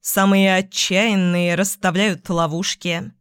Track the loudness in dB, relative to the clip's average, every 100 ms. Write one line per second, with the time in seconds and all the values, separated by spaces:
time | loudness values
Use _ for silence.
0 | -4 0 4 4 4 2 -2 -6 -2 0
1 | 2 2 0 0 0 0 -2 -2 -2 0
2 | 0 -2 -4 -2 -2 -2 -6 -6 -6 -6
3 | -8 _